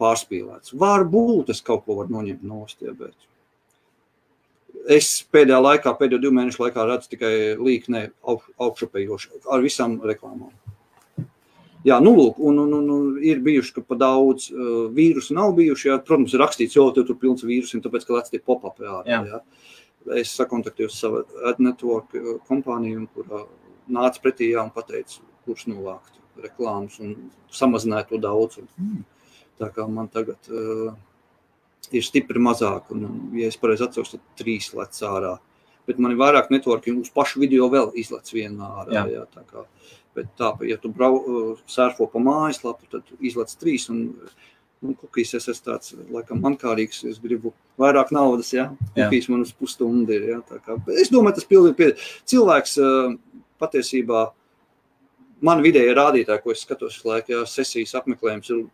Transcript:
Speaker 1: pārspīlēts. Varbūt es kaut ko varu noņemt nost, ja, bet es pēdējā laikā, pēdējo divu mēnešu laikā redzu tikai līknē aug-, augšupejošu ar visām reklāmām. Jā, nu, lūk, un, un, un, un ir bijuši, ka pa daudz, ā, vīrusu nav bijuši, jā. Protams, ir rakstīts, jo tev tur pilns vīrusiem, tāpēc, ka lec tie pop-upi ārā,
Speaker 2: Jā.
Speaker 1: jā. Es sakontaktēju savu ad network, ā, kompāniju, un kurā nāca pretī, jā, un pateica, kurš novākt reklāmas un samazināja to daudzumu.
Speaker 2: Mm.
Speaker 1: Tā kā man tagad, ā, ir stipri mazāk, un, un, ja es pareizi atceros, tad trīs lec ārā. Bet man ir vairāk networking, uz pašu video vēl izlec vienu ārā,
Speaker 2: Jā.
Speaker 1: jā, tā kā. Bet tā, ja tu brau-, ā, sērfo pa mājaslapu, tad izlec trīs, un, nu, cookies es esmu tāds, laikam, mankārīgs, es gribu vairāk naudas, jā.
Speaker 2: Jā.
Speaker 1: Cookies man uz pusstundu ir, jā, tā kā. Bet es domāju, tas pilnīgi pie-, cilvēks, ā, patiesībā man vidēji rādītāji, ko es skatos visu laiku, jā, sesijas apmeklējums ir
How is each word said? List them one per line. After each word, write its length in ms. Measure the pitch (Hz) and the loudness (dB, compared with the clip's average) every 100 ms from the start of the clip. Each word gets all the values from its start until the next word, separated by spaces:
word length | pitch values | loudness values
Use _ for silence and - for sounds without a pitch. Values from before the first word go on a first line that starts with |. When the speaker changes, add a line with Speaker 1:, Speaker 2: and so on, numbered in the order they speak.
Speaker 1:
pārspīlēts. 720 | 113 113 - 95 101 - - | 0 0 -2 -8 -10 -16 -18
Varbūt 800 | 131 196 202 180 196 233 214 135 | 0 2 4 4 2 4 2 0
es 100 | - | -6
kaut 240 | - 113 | -2 -4
ko 120 | - 101 | -2 -6
varu 120 | 95 | -6
noņemt 340 | 113 104 87 | -6 -8 -10
nost, 380 | 98 107 104 - | -12 -14 -16 -14
ja, 120 | - | -14
bet 200 | - - _ _ _ _ _ _ _ _ _ _ _ _ _ _ _ _ - - | -14 -18 _ _ _ _ _ _ _ _ _ _ _ _ _ _ _ _ -16 4
es 220 | 151 151 - - | 4 6 -4 2
pēdējā 280 | 151 135 131 | 6 8 8
laikā, 320 | 135 147 135 - | 6 6 2 0
pēdējo 240 | 135 123 | 0 2
divu 120 | 139 127 | 2 2
mēnešu 260 | 123 - | 0 -2
laikā 200 | 120 120 113 | -4 -2 -2
redzu 240 | 123 - | -2 -6
tikai 200 | 110 113 110 107 107 | -6 -2 0 0 0
līknē 460 | 127 120 120 117 107 _ | 0 0 -2 -6 -6 _
aug-, 240 | - 113 - _ | -4 -4 -6 _
augšupejošu 840 | 120 110 113 98 98 101 - - - | -4 -4 -8 -6 -6 -8 -12 -16 -2
ar 80 | 135 | 0
visām 380 | 135 - 120 113 | 0 -2 -4 -4
reklāmām. 500 | 110 107 110 - - _ - 101 _ _ _ - - _ _ _ _ _ | -6 -8 -10 -16 -18 _ -20 -20 _ _ _ -14 -14 _ _ _ _ _
Jā, 120 | 135 123 | 2 6
nu, 80 | 170 | 8
lūk, 240 | 226 123 - | 8 6 4
un, 200 | 151 147 | 2 2
un, 120 | 147 147 | 2 0
un, 120 | 147 | 0
un 140 | 143 143 139 | 0 -2 0
ir 140 | 156 143 | 0 2
bijuši, 320 | 131 147 120 | 2 0 0
ka 100 | - - | -8 -8
pa 80 | 120 | 0
daudz, 540 | 131 131 135 131 - | 2 4 4 2 -4
ā, 200 | 127 123 117 113 | -8 -4 -2 -2
vīrusu 400 | 123 165 135 - | 2 4 4 -2
nav 220 | 156 208 175 | 0 2 4
bijuši, 300 | 165 135 143 | 2 2 0
jā. 60 | 135 | 0
Protams, 300 | - 160 120 131 | 2 2 4 4
ir 60 | |
rakstīts, 340 | 151 - 117 - | 2 2 2 6
jo 80 | 135 | 6
tev 140 | 131 123 | 4 0
tur 80 | 120 | 0
pilns 240 | 131 123 | 0 0
vīrusiem, 400 | 117 123 120 117 | -2 -4 -4 -8
tāpēc, 240 | 113 120 | -6 -6
ka 140 | - 120 | -2 -4
lec 100 | 120 | -4
tie 120 | 113 | -10
pop-upi 400 | - 123 98 - | -2 -2 -4 -14
ārā, 220 | 104 92 101 | -12 -12 -4
Speaker 2:
Jā. 120 | 117 | -4
Speaker 1:
jā. 140 | 101 110 - _ _ - _ _ - 120 | -4 -12 -18 _ _ -20 _ _ -6 -4
Es 140 | 113 - | -4 -4
sakontaktēju 540 | 127 120 113 - 110 | -2 -2 -6 -6 -8
savu 300 | - 110 113 110 - 123 | -4 -4 -4 -6 -8 -6
ad 120 | 117 | 2
network, 520 | 127 123 123 113 110 | 0 0 -4 -4 -4
ā, 220 | 127 120 113 | -12 -10 -10
kompāniju, 560 | _ 135 135 117 113 110 | _ -6 -4 -6 -6 -8
un 60 | 110 | -12
kurā 380 | - 107 104 104 _ _ _ - | -14 -14 -14 -14 _ _ _ -8
nāca 320 | 123 127 127 | 0 0 0
pretī, 300 | 131 - 117 | -2 0 -2
jā, 80 | 117 | 0
un 140 | 110 | -4
pateica, 480 | 117 - 110 - - _ _ - | -10 -10 -10 -12 -18 _ _ -12
kurš 240 | 110 - | -10 -10
novākt 480 | 101 98 92 _ _ _ - | -10 -12 -14 _ _ _ -20
reklāmas 600 | 107 - 117 101 101 - | -20 -8 -6 -6 -10 -12
un 140 | 104 104 95 _ _ | -14 -14 -16 _ _
samazināja 600 | - 131 113 113 107 101 | -2 0 0 -2 -4 -4
to 100 | 110 | -6
daudzumu. 480 | 104 104 113 - 123 - | -2 0 -2 -4 -20 -12
Speaker 2:
Mm. 300 | 196 196 104 _ _ _ _ _ | -10 -8 -12 _ _ _ _ _
Speaker 1:
Tā 100 | 107 | -12
kā 140 | 104 110 | -8 -8
man 240 | 110 110 | -8 -8
tagad, 240 | 113 110 104 _ | -6 -6 -10 _
ā, 400 | 113 110 110 113 107 101 _ _ _ _ _ _ _ - 123 | -10 -8 -6 -8 -12 _ _ _ _ _ _ _ _ -6 -4
ir 80 | |
stipri 400 | 101 143 131 120 | 0 -2 -2 0
mazāk, 480 | 120 113 107 95 - | 2 2 0 -2 -8
un, 140 | 110 104 | -10 -10
un, 80 | 113 - 117 | -10 -10 -6
ja 80 | 113 | -6
es 80 | 110 | -2
pareizi 300 | 117 110 123 | 0 0 -2
atceros, 240 | 117 117 | -4 -10
tad 80 | 110 _ - | -14 _ -10
trīs 320 | 113 110 - 110 | -6 -6 -8 -12
lec 240 | 98 - | -12 -10
ārā. 380 | 104 98 95 92 _ _ _ _ - | -6 -4 -6 -8 _ _ _ _ -8
Bet 80 | 123 | -2
man 160 | 123 | 0
ir 80 | 120 | 4
vairāk 320 | 139 147 - | 4 4 4
networking, 480 | 135 131 113 - 123 | 0 2 -2 -2 -6
uz 80 | 117 | -4
pašu 320 | - 143 - | -2 -2 0
video 300 | 139 131 127 | 2 4 4
vēl 160 | 135 110 117 | 2 0 -4
izlec 320 | 113 123 - | -10 -12 -10
vienu 380 | 113 104 104 98 | -10 -8 -12 -14
ārā, 240 | 98 95 | -14 -6
Speaker 2:
Jā. 140 | 107 98 | -4 -4
Speaker 1:
jā, 160 | 57 - | -6 -12
tā 140 | - - | -20 -20
kā. 160 | - - _ _ - _ | -20 -20 _ _ -20 _
Bet 180 | - 113 | -14 -14
tā, 140 | _ 117 - 117 | _ -6 -4 -6
ja 80 | 110 | -6
tu 140 | 113 | -8
brau-, 280 | 110 127 131 | 0 2 2
ā, 220 | 127 120 113 113 _ | 0 -4 -6 -8 _
sērfo 400 | - 127 - 110 | 0 0 0 -4
pa 80 | 117 | 0
mājaslapu, 720 | 127 151 156 135 120 123 _ | 0 2 -2 -4 -10 -12 _
tad 200 | - - - | -14 -14 -10
izlec 360 | 131 117 113 | -8 -6 -8
trīs, 300 | - 165 135 - | -6 -4 -4 -6
un, 100 | 117 120 - - _ _ _ _ _ | -6 -8 -10 -20 _ _ _ _ _
nu, 120 | 131 | -10
cookies 420 | 131 - - 117 120 | -10 -8 -4 -4 -6
es 80 | 120 | -8
esmu 180 | 117 - | -10 -8
tāds, 260 | 113 - - - | -10 -12 -20 -14
laikam, 320 | 117 117 113 | -12 -8 -4
mankārīgs, 600 | 123 139 123 110 110 - 123 | -4 -2 -4 -2 -4 -6 -12
es 140 | 110 | -12
gribu 300 | 117 120 113 - _ - | -6 -6 -6 -14 _ 0
vairāk 340 | 135 139 - | 4 4 2
naudas, 400 | 147 139 120 117 | 2 2 2 -2
jā. 160 | 127 139 139 107 | -4 -4 -6 -6
Speaker 2:
Jā. 120 | - 104 | 0 2
Speaker 1:
Cookies 220 | 123 117 | 2 0
man 140 | 123 | -4
uz 80 | 117 | -4
pusstundu 600 | - 127 - 117 120 113 | -6 -10 -4 0 0 0
ir, 120 | 107 107 | -2 -2
jā, 100 | 117 - | -6 -10
tā 120 | 123 | -18
kā. 140 | - 113 | -10 -10
Bet 200 | 110 160 | -4 0
es 120 | 190 | 4
domāju, 280 | 254 208 196 | 6 4 2
tas 80 | - | 4
pilnīgi 280 | 196 175 143 | 8 8 6
pie-, 140 | 160 - - - | 4 4 -8 -16
cilvēks, 500 | - 254 208 147 135 - | 0 4 6 4 2 2
ā, 120 | 135 131 127 120 _ - _ _ | 4 4 2 -4 _ -20 _ _
patiesībā 640 | 160 139 113 131 113 113 110 - _ _ _ _ _ _ _ _ _ _ | -4 -2 -2 -4 0 0 0 -6 _ _ _ _ _ _ _ _ _ _
man 200 | 156 165 | 2 4
vidēji 320 | 151 151 120 | 6 6 6
rādītāji, 480 | 127 139 131 107 107 | 6 4 4 0 -2
ko 120 | 120 | -2
es 120 | 110 - | -8 -8
skatos 320 | 135 120 117 | -10 -10 -8
visu 100 | 113 | -6
laiku, 260 | 110 - | -6 -4
jā, 100 | 120 113 | -6 -6
sesijas 480 | - 131 120 110 127 | -6 -6 -6 -6 -8
apmeklējums 540 | 131 123 113 104 - | -8 -4 -4 -6 -6
ir 160 | 117 113 | -6 -6